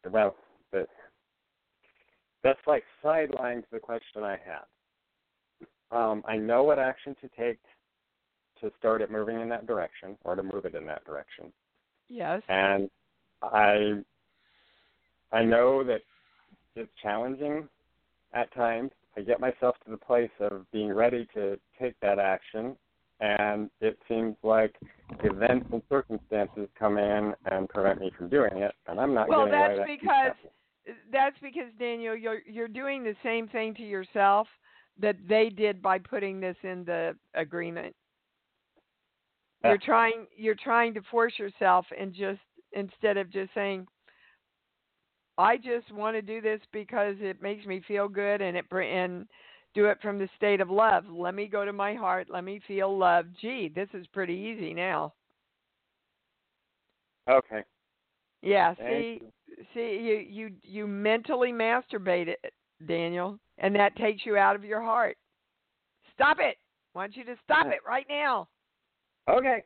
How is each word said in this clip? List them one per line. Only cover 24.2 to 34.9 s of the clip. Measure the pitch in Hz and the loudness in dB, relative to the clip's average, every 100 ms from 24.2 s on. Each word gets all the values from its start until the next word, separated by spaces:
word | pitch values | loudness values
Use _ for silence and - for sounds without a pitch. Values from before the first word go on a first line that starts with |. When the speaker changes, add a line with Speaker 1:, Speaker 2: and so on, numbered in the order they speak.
| 113 107 | -2 -2
Speaker 1:
like | 110 110 110 - - - - - | 2 4 4 -2 -20 -20 -18 -2
events | 107 95 117 127 123 | -2 2 2 2 0
and | 117 - | -6 -2
circumstances | 139 - 110 - 107 98 - 101 - | -2 -2 -8 -4 -2 -2 -6 -12 -2
come | 107 104 | 0 2
in | 101 104 107 - - | 2 2 0 -4 -4
and | 95 95 | -4 -4
prevent | 104 98 92 | 0 0 0
me | 95 - | -4 -8
from | 87 | -2
doing | 143 113 92 | 2 2 0
it, | 101 - - | -4 -4 -10
and | 85 | -2
I'm | 135 | 0
not | 120 107 | 2 4
Speaker 2:
Well, | 311 269 | 4 4
Speaker 1:
getting | 294 | 4
why | 294 | 4
Speaker 2:
that's | 302 | 2
Speaker 1:
that | 294 | -2
keeps | 294 | -4
Speaker 2:
because, | 294 | 2
Speaker 1:
happening. | 277 262 - - _ _ _ - 226 220 | 4 2 -2 -14 _ _ _ -20 -20 -4
Speaker 2:
that's | 262 269 269 | 0 0 0
because, | 277 269 247 220 | -12 -10 -10 -8
Daniel, | 240 233 226 226 | -6 -6 -6 -4
you're, | 226 220 - | -4 -6 -8
you're | 220 233 | -8 -8
doing | 214 277 277 | -6 -6 -4
the | 233 208 | -6 -6
same | 233 226 220 | -4 -4 -4
thing | 220 220 | -6 -6
to | 220 | -8
yourself | 220 196 190 214 196 202 220 _ _ _ _ | -8 -8 -6 2 4 4 0 _ _ _ _